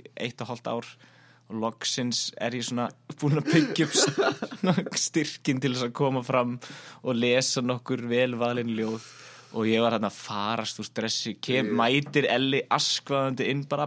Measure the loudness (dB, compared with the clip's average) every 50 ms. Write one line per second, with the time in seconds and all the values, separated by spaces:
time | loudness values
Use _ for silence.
0 | -16 -16 -10 -8 -8 -6 -6 -8 -8 -8 -8 -8 -6 -6 -6 -6 -6 -10 -14 -20
1 | -20 -20 -20 -20 -20 -20 -20 _ _ -10 -6 -4 -4 -4 -4 -4 -6 -4 -2 -2
2 | -2 -2 -2 -2 -4 -6 -6 -6 -4 -4 -4 -4 -6 -4 -4 -2 -4 -4 -6 _
3 | _ -18 -6 -2 0 2 2 2 2 4 4 4 4 4 2 0 0 2 2 2
4 | 2 2 2 2 2 2 0 -2 -6 -10 -6 0 2 2 2 2 0 -2 -2 -2
5 | -2 0 0 0 0 0 -4 -4 -2 0 0 2 0 0 0 0 -2 -4 -2 0
6 | 0 2 2 0 0 2 2 2 2 2 -2 -6 -10 -14 -16 -16 -18 -18 -18 -6
7 | -4 -2 2 4 4 6 6 6 4 2 2 0 0 0 -2 -2 -2 -2 -2 -2
8 | 0 2 2 4 4 2 2 0 0 0 0 0 -2 -2 -2 -2 -2 -2 -4 -6
9 | -8 -12 -18 -20 -20 -20 -20 -20 -18 -8 -4 0 2 4 4 4 4 4 4 2
10 | 0 -2 -4 -6 -8 -6 -4 -2 -2 0 -2 -2 -2 -4 -6 -8 -10 -8 -6 -4
11 | -4 -2 -2 -4 -4 -6 -6 -6 -2 0 0 0 2 2 2 2 4 4 4 2
12 | 0 0 0 2 2 4 2 2 2 2 0 0 0 2 0 0 2 0 -2 -4
13 | -4 -2 0 0 0 0 0 -2 -2 -2 -2 -2 -4 -4 -4 -4 -4